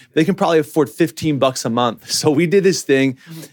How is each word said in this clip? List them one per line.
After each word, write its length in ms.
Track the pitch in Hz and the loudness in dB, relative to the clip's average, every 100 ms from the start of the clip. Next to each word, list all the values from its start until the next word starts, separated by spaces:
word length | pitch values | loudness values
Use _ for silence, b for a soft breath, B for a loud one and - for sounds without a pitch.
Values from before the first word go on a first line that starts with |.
| B | B
They 100 | - | -2
can 100 | 160 | 0
probably 260 | 185 175 165 | 0 2 2
afford 280 | 151 160 147 | 0 0 -2
fifteen 500 | - 160 - 160 139 | 0 -2 -2 -4 0
bucks 280 | 131 131 127 | 0 -2 -4
a 40 | |
month." 400 | 117 123 107 - | -2 -2 -4 -6
<laughs> 40 | |
So 160 | - 156 | -2 0
we 160 | 151 170 | 2 2
did 180 | 196 | 2
this 180 | 185 - | 2 0
thing, 360 | - 135 135 127 B 160 B | 0 2 2 -2 B -20 B